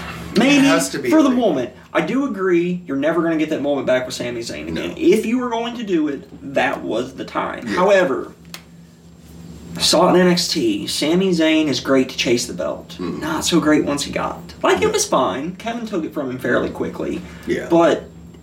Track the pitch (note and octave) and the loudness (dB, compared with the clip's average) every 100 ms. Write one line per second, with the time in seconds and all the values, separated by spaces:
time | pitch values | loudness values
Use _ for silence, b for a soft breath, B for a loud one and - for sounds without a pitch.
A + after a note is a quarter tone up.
0 | B B B - C4+ C#4+ C#4 - - D3 | B B B 2 6 6 6 4 2 -2
1 | - D#4 C#4 B3 G#3+ C#3 A#2+ B B F3 | 4 6 6 4 2 2 -4 B B -2
2 | F3 C4 C4+ F#3+ F#3+ E3+ F3+ F3+ - C3+ | 0 0 -2 -2 2 2 2 -2 -4 -2
3 | D3+ E3 E3 D#3 D#3 C#3+ C#3+ C#3 B2+ B2+ | 0 2 2 0 0 -2 0 0 2 0
4 | B2+ - A#2+ A#2+ A2+ D3+ D#3+ - - - | 0 -6 -6 -8 -8 -8 -6 -6 -6 2
5 | D#3+ A3 A3 B3+ A#3+ A3+ A#3 A#3+ G3+ E3 | 4 4 4 0 0 -4 -4 -6 -2 0
6 | D3+ C3+ - - C#3 D#3 D3 - B2 A2+ | 0 -4 -12 -16 -6 -2 -2 -2 -4 -4
7 | C3 - - - - - A2 F3 G3 G3 | -6 -10 -8 -6 -6 -8 -6 0 4 4
8 | D#3 B2 - - - - - - - - | 4 0 -6 -14 -18 -18 -18 -20 -20 -20
9 | - - - - - - - - - - | -20 -20 -20 -20 -20 -18 -14 -4 0 4
10 | F3+ F3+ F3+ F3 - D#3+ A#2 G2 F2 - | 4 6 6 4 0 0 0 -2 -4 -2
11 | D3+ F3+ F#3+ E3 D#3 D#3 D3+ B2 C#3 C3+ | 0 2 2 2 2 2 2 -2 2 2
12 | B2+ - - A#2+ - F2 C#2 - - - | 2 -2 0 0 -2 -6 -6 -6 -12 -8
13 | F2 - D#4 D#4 - D4+ D4+ D4+ - C#4+ | -8 -6 -6 -4 0 2 4 2 2 -2
14 | - - - - - - - F#4 G#4+ G#4+ | -4 -4 -6 -8 -14 -2 0 2 2 0
15 | - - - C3 E3 - A3+ A#3 A3 F#3 | 0 0 0 -2 -8 -8 -8 -8 -6 -6
16 | D#3 D#3 C3 B2+ B2 A2 - - - - | -6 -6 -8 -4 -2 0 -2 -4 -6 -6
17 | - - B B - - - E3 D#3+ - | -6 -6 B B -6 -4 2 4 4 2
18 | - - - - | -2 -16 -20 -20